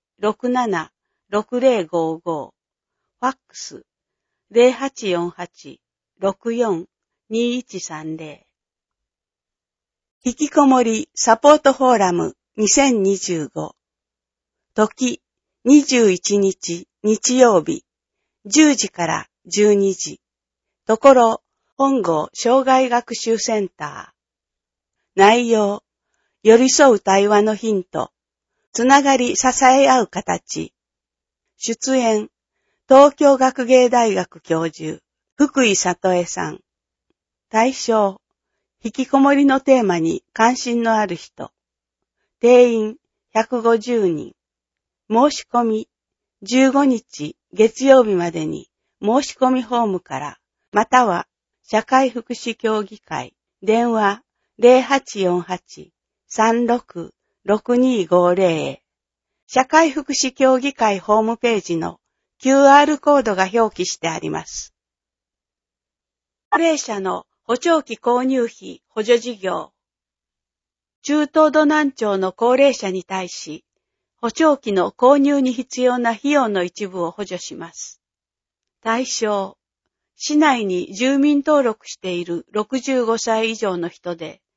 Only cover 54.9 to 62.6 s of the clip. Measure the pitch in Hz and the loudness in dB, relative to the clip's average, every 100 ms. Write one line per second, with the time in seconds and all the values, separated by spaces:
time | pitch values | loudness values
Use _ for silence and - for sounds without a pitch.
54.9 | 269 - 208 185 175 175 180 _ - 151 | -4 -4 -4 -2 -2 -6 -10 _ -20 -20
55.9 | _ _ _ _ - 220 226 240 240 - | _ _ _ _ -2 0 0 0 -2 -6
56.9 | 175 165 _ _ _ - 214 - 247 254 | -16 -16 _ _ _ -4 -2 0 0 2
57.9 | 240 170 180 175 180 190 160 143 135 _ | 0 0 2 2 2 0 0 -6 -10 _
58.9 | _ _ _ _ _ _ - 254 311 330 | _ _ _ _ _ _ -2 0 2 2
59.9 | 277 277 277 269 - 262 262 277 269 220 | -2 -6 -4 -4 0 2 2 -2 -2 -2
60.9 | 196 - 214 220 226 240 220 - 165 170 | -2 0 0 0 -2 -2 -2 -4 -6 -6
61.9 | 170 _ _ _ _ 262 277 | -12 _ _ _ _ 2 4